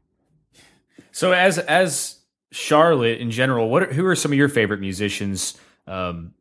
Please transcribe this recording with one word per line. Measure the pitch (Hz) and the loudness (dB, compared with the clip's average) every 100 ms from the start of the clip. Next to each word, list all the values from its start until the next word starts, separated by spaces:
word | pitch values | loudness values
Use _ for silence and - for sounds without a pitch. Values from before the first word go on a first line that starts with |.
| _ _ _ _ _ _ _ _ _ _ - | _ _ _ _ _ _ _ _ _ _ -20
So | - 185 | -4 0
as, | 180 185 165 | 4 4 2
as | 147 165 185 135 - - _ _ _ | 2 2 2 -2 -6 -12 _ _ _
Charlotte | - - 151 170 147 117 113 | -10 2 4 6 4 0 -2
in | 120 | -4
general, | 113 131 123 113 | -2 0 0 0
what | 139 | 0
are, | 190 | 0
who | 135 185 | -2 0
are | |
some | 175 151 | 0 0
of | 139 | 2
your | 139 | 2
favorite | 131 107 104 | 2 0 -2
musicians, | 98 92 104 - 101 92 - - _ _ - | -6 -4 -4 -4 -6 -6 -6 -10 _ _ -14
um, | 92 90 87 82 - | -8 -8 -8 -14 -20